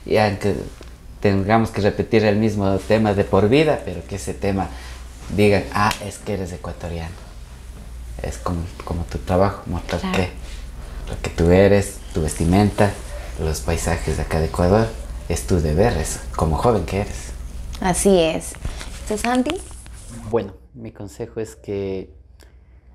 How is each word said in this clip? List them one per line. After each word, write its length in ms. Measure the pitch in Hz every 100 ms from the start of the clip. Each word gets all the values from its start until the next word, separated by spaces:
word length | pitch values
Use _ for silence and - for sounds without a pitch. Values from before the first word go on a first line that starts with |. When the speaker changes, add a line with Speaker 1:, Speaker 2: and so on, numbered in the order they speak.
| -
Speaker 1:
y 120 | 107
aunque 380 | 107 98 101 67 50 - - - - -
tengamos 480 | 104 98 95 113 110
que 100 | 107
repetir 420 | 101 - 98 110 107
el 120 | 101
mismo 400 | 110 101 98 95 -
tema 260 | 110 107
de 120 | 98 98
por 240 | 95 104
vida, 320 | 139 156 131 90
pero 180 | 87 -
que 80 | 98
ese 180 | -
tema 360 | 90 98 98 85 - - - - - - 92
digan, 280 | 104 95 87
"Ah, 180 | 101 107 - 101
es 100 | -
que 160 | 107 95
eres 160 | 90
ecuatoriano". 600 | 87 87 78 85 82 82 87 - - - - - - - - - -
Es 140 | - -
como, 240 | - 85 87 - -
como 180 | 85
tu 140 | 85 82
trabajo, 420 | - 90 98 - -
mostrar 360 | 85 - 87
Speaker 2:
Claro. 140 | 92 92
Speaker 1:
que 120 | 90 - - - - - - - -
lo 120 | -
que 80 | 85
tú 200 | - 82
eres, 500 | 92 98 101 98 - -
tu 80 | 87
vestimenta, 680 | 78 - 82 95 104 - 101 - - - - -
los 220 | 80 76
paisajes 560 | - 82 - 85 - 76
de 60 |
acá 160 | 76 82
de 80 | 82
Ecuador. 400 | - 87 107 113 - - - -
Es 180 | 80 -
tu 140 | 104
deber 340 | 78 78 113 85
eso, 220 | 71 - - -
como 200 | 82 76
joven 300 | 120 107 82
que 160 | 98
eres. 320 | - - - - - - - -
Speaker 2:
Así 380 | 190 175 196 185
es. 340 | 160 175 - - - - - - -
¿Tú, 100 | 214
Santi? 380 | 233 247 247 370 - - - - - 117 110
Speaker 3:
Bueno, 240 | 113 98 - -
mi 180 | 127 113
consejo 480 | - 101 - 117 113
es 160 | 110 -
que 580 | - 101 95 95 - - - - - - - - -